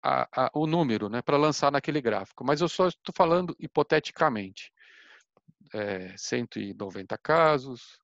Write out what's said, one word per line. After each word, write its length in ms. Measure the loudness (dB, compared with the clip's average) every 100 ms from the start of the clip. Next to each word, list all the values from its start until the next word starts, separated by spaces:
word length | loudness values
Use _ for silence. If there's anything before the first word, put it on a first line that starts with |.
a, 440 | 0 0 0 -2 -2
a, 40 |
o 120 | 0 0
número, 420 | 0 2 0 -2
né, 120 | -4
pra 160 | 0 2
lançar 340 | 2 2 0
naquele 300 | 0 -2 -2
gráfico. 440 | 0 -2 -6 -6
Mas 160 | -2 0
eu 80 | 0
só 200 | 2 0
estou 240 | 0 -12
falando 400 | 0 2 2 0 -8
hipoteticamente. 1120 | -4 -2 2 0 0 0 0 0 -8 -14 -20 _ -20 -20 -20 -20 _ _ _ _ _
É, 400 | -6 -4 -6 -8 -12
cento 400 | -4 -4 -4 -6
e 160 | -8
noventa 420 | -8 -10 -10 -8 -6
casos 800 | 2 6 6 4 -2 -14 -18 -20